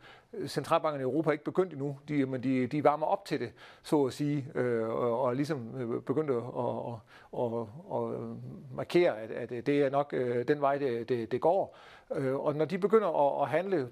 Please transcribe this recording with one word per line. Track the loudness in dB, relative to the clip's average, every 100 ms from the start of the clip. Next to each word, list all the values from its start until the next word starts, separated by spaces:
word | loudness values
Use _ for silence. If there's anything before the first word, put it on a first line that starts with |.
| -18 -20 _ -8 -6
centralbankerne | -4 0 2 2 0
i |
Europa | 0 2 2
er |
ikke | 0
begyndt | 0 0 0
endnu, | -2 -6 -6 -2
de, | 0 0
men | 0
de, | 0 2 0
de | 2
varmer | 2 2 0
op | -2
til | -2 -6
det, | -6 -10 -20 -20
så | 0 2
at | 2
sige, | 0 -2 -2 -4
øh, | -2 0 0 -2
og, | 0 0 0
og | 0 0
ligesom, | -2 -4 -6 -8
øh, | -4 -4
begyndt | -2 0 0
at, | -2
at, | -2 -4 -2 -2 -6 -8 -12 -20 -12 -4
at, | -2
at, | -2 -6 -10 -6 -4 -2
at | -4 -8 -10 -12 -14 -12
markere, | -10 0 4 4 2
at, | -6 -8 -8
at | -4 0
det | 2
er | 4
nok, | 2 0
øh, | 0 0 0 2
den | 2
vej, | 2 2
det, | 0 -2 0
det, | -2 0
det | 2
går. | 4 4 0 -6 -20 -20 -8
Øh, | -2 0 0
og | 0 0
når |
de | 0 0
begynder | 4 4 4 4 4 4
at, |
at | 2
handle, | 2 2 0 0